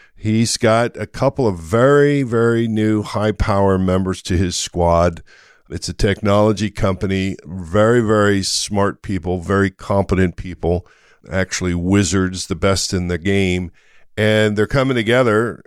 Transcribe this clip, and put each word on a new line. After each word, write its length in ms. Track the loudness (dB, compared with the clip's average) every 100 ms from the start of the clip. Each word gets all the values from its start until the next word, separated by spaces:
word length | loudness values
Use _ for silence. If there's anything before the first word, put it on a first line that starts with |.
| -20 -8
he's 420 | -2 0 0 0
got 400 | 2 2 0 -4
a 100 | -12
couple 400 | -4 -2 0 -2
of 100 | -2
very, 640 | -2 2 4 6 4 2
very 460 | 0 0 2 2 0
new 340 | 0 0 0
high-power 760 | -2 -2 -2 0 0 2 2 2
members 440 | 2 0 -2 -6
to 140 | -4 -2
his 180 | 0 -4
squad. 640 | -6 -2 2 4 2 -2 -12 -20 _ _ _
It's 180 | -10 -10
a 60 |
technology 760 | -2 -2 0 0 2 2 0 -4
company, 680 | -2 -2 -2 -2 -2 -2 -6 -12
very, 560 | -14 -4 2 4 4
very 420 | 4 4 4 2
smart 580 | -2 -4 -4 -2 -2 -4
people, 380 | -8 -6 -4 -6
very 320 | -2 0 0
competent 640 | -2 -2 -2 0 2 0 -2
people, 500 | -12 -6 -2 -2 -4 _ _ _ -8
actually 440 | -6 -4 -4 -4 -2
wizards, 720 | 2 2 2 0 0 -4 -8
the 80 | -4
best 380 | -2 -2 -2
in 140 | -4 -4
the 100 | -4
game. 540 | -2 0 0 -2 -4 -12 _ -20 -16 -4
And 400 | 0 2 2 0
they're 100 | 0
coming 280 | 0 0 0
together, 680 | 2 2 4 2 0 -6